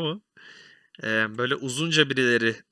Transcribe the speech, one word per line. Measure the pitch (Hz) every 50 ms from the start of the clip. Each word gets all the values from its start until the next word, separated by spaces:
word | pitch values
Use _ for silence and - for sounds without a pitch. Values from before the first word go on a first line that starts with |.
ama. | 165 151 170 214 - _ _ - - - - - - - - _ _ _ - -
E, | - 113 110 110 110 110 107 113
böyle | 120 127 139
uzunca | - - 131 123 135 160 170 160 156 151 135
birileri. | 135 131 127 123 120 117 113 113 110 - - _